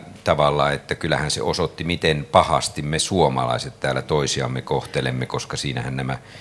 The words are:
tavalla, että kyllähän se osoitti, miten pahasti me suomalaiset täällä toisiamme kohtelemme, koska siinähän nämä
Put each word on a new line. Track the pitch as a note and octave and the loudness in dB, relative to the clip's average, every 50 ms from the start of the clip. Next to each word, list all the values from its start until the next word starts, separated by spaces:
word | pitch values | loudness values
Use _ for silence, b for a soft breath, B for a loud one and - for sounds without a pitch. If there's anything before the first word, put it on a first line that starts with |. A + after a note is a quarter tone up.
| - - - - - | 0 -8 -18 -4 0
tavalla, | - E2 D2+ D2+ D2 D2 D2 C#2 C#2+ | 2 4 4 4 4 4 4 2 2
että | C#2+ C#2 - - - | 0 0 -2 -6 -6
kyllähän | - - E2 D2+ C2 D2 D2+ | -4 -2 0 0 0 0 -2
se | - - | -2 -2
osoitti, | A1+ D#2+ E2+ - E2+ D2+ - - D#2 | -2 -2 0 0 -2 -2 -2 -4 -4
miten | E2 F2 D#2+ - E2 D#2 D2 C#2+ - | -4 -2 0 2 2 2 0 0 4
pahasti | - F#2 E2+ - D#2 C2+ - - - - | 6 6 6 6 4 2 0 0 -4 -6
me | D2 D2 D#2 D#2 | -4 -2 -2 -2
suomalaiset | - - G2+ F#2 D#2+ C#2+ C2 B1+ B1+ B1 A#1+ A#1+ - C2+ - - | -2 0 4 4 4 4 4 2 0 0 0 -2 -4 -6 -8 -4
täällä | - C2+ C2 C2 | -2 -2 0 -2
toisiamme | B1+ - D#2 D2+ C#2+ C2+ - - C2 B1+ B1+ B1+ | -2 0 0 0 0 0 0 -2 -2 -2 -4 -6
kohtelemme, | B1+ - D2 C#2 - - - C#2+ C2 B1+ B1+ - - | -4 -2 -2 -2 -2 -2 -4 -2 -2 -2 -2 -4 -4
koska | - - B1+ - - C2+ - | -4 -4 -6 -6 -6 -6 -6
siinähän | - C#2+ B1+ B1 A#1+ B1+ C2 | -4 -4 -4 -4 -4 -4 -4
nämä | C2 C2 B1+ C2 B1+ B B B B | -4 -4 -4 -6 -6 B B B B